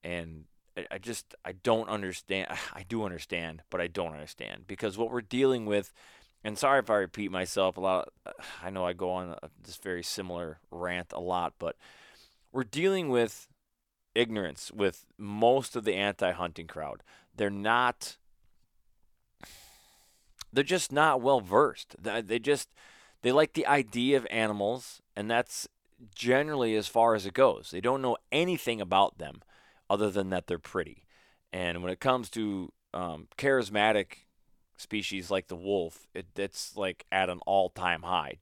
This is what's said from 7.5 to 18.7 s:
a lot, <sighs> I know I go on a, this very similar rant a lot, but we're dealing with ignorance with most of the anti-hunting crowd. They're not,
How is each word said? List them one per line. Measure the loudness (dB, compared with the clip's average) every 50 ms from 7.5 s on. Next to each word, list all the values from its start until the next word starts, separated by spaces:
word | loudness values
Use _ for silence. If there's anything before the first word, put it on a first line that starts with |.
| 0 2 2 2 2
a | 0
lot, | 0 0 2 0 0 -4 _ _ _ -18 -16
<sighs> | -16 -16 -16 -16 -12 -10
I | -8
know | -4 -2 -2
I | -2 -2
go | -2 -2 -2
on | -2 -4 -6 -8 -12 -12 -14
a, | -18 _ _ -20
this | -20 -18
very | -12 -6 -6 -6 -4 -4
similar | -6 -6 -6 -6 -6 -6 -6 -6 -8 -10 -14 _ _
rant | -10 -6 -4 -4 -4 -4 -6 -8 -10
a | -8
lot, | -4 -2 -2 -2 -2 -2 -6 _
but | -6 -6 -6 _ -14 -20 -20 -20 -20 -20 -20 -20 -20 _ _ _ _ _ _
we're | -6 -6
dealing | -4 -4 0 0 2 2 2 0 2
with | 4 4 4 2 0 -8 -20 _ _ _ _ _ _ _ _ _ _ _ _ _ _
ignorance | 0 0 2 0 -4 -4 -4 -6 -10 -14 -14 -4
with | 0 0 0 0 -2 -16 _ _
most | _ -10 -8 -2 4 4 6 6 4 2 -2 -8
of | -4 -2
the | -2 0
anti-hunting | 0 0 -2 0 0 0 -2 0 -2 -4 -6 -6 -10 -14
crowd. | -12 -10 -10 -8 -8 -10 -12 -16 _ -20 -20 _ _ _
They're | -2 -2 0
not, | 0 0 2 4 4 4 4 2 0 _ -8 -14 -14 _ _ _ _ _ _ _ _ _ _ _